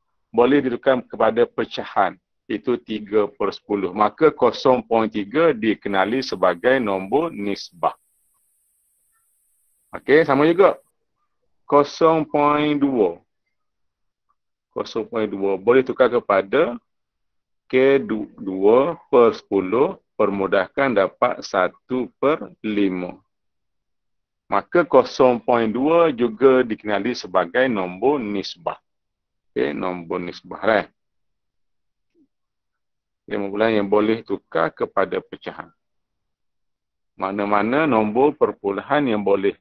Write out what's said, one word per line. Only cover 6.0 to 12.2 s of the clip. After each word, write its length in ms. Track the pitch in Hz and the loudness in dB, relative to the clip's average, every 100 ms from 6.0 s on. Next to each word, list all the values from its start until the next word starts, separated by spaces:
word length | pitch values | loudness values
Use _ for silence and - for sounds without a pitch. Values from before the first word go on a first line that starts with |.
| 98 127 | 0 -2
sebagai 560 | 131 98 90 87 120 131 | -6 -2 0 2 2 2
nombor 560 | 107 95 95 131 165 | 0 -4 -2 -2 -2
nisbah. 640 | 110 101 98 - - - - _ _ _ _ _ _ _ _ _ _ _ _ _ _ _ _ _ _ _ | -6 -6 -8 -10 -4 -4 -4 _ _ _ _ _ _ _ _ _ _ _ _ _ _ _ _ _ _ _
Okey, 320 | - - 147 165 | -10 2 2 4
sama 160 | 135 | 2
juga. 320 | 156 170 185 - _ _ _ _ _ _ _ _ | 4 4 4 2 _ _ _ _ _ _ _ _
Kosong 640 | - 143 143 - 165 160 | 0 2 2 2 2 2